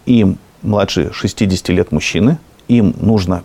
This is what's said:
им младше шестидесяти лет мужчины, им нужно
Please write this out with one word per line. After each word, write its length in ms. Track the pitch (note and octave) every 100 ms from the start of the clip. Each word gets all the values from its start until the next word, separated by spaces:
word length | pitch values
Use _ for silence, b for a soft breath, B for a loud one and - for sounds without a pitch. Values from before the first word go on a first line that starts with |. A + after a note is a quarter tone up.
| -
им 320 | A#2+ F#2+ F#2 - _
младше 480 | G#2 G#2 G2+ - D2
шестидесяти 600 | - G#2 - G2+ F#2 -
лет 200 | F2+ F#2
мужчины, 460 | A2+ - E2 A2+ E3 - _ -
им 260 | A#2+ G2 -
нужно 440 | G2+ A2 F#2 F2+